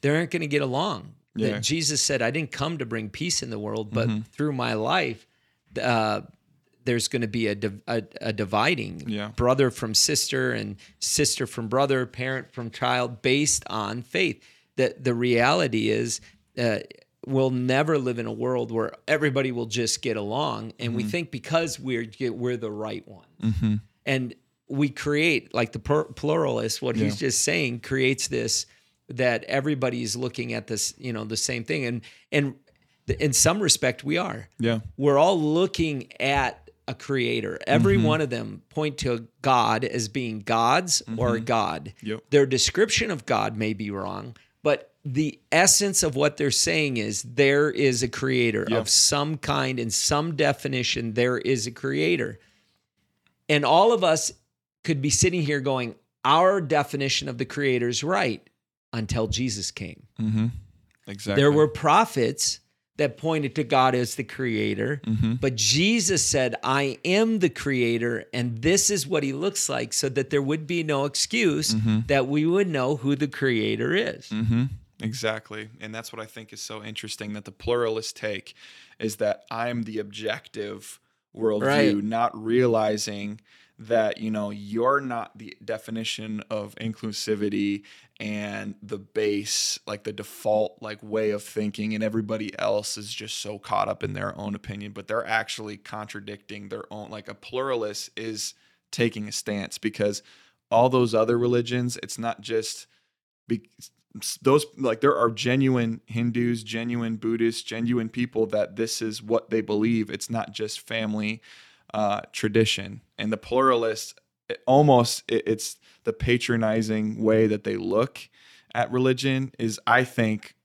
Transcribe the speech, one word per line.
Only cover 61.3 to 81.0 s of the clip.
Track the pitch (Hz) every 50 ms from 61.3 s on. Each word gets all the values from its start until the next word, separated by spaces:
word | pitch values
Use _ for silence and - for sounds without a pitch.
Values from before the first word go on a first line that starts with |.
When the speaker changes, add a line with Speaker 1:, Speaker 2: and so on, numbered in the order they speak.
| 101 98
Speaker 1:
There | 139 147
were | 147 151 156 151
prophets | 151 - - 156 151 202 226 220 - 143 120 117 143 - - - - - _ _ _ _ _ _ _ -
that | 151 139 - -
pointed | - 160 160 156 147 135 110
to | 156 147
God | 120 143 135 127 131 123
as | 123 123 117 -
the | - 123
creator, | 101 - - 131 123 113 107 107 107 104 98 107 120 147 139 -
Speaker 2:
Mm-hmm. | 113 113 107 - 110 117 123
Speaker 1:
but | 120 135 127
Jesus | 113 - - 123 143 170 202 226 233 190 - 196 165 -
said, | - - 147 131 123 110 - -
"I | 120 135 139 139 139 127 - _
am | 165 180 202 226 226 226 214
the | 180 165
creator, | - - - 143 139 127 123 117 117 117 113 120 120 110 - -
and | - 123 120 120 117 113
this | 117 156 180 202 - -
is | 208 190 135 139
what | 180 156 139
he | 139 135
looks | 135 160 202 202 - - -
like," | 135 127 120 117 -
so | - - 139
that | 127 139 135 135
there | - 143 139
would | 135 151 156 156 139
be | 175 170 160
no | 156 147 139 139
excuse | 143 135 - - - - 233 233 180 147 151 156 - 117
Speaker 2:
Mm-hmm. | 110 107 113 107 107 113 -
Speaker 1:
that | 143 139 131 131
we | 143 151 151
would | 165 170 190 202 185
know | 160 139 127 127 151 143
who | 127 135 143
the | 135 151 147
creator | - - - 135 123 113 107 107 110 107 113 - 170
is. | 190 233 - - - - -
Speaker 2:
Mm-hmm. | - 107 113 110 117 117 127 135 - - - _ _ _
Exactly. | - 110 110 127 - 110 110 110 - - 107 107 110 110 113 110
And | 101 107 110
that's | 113 117 - -
what | 110
I | 110
think | 107 - 113 113 104 -
is | 104
so | - - 113 110 104
interesting, | 110 107 - - 107 - - 107 104 104
that | 104 104
the | -
pluralist | 101 _ - - 120 120 120 113 110 113 107 - -
take | - - 107 104 98 - - - _ - - - - - - - _
is | - 110 104 -
that | 113 104 101 - - -
I'm | 113 113 117 120 120 120 113
the | 107 110 107
objective | 104 101 101 101 110 107 107 123 - - _ 113 104 104 101 101 104 - - -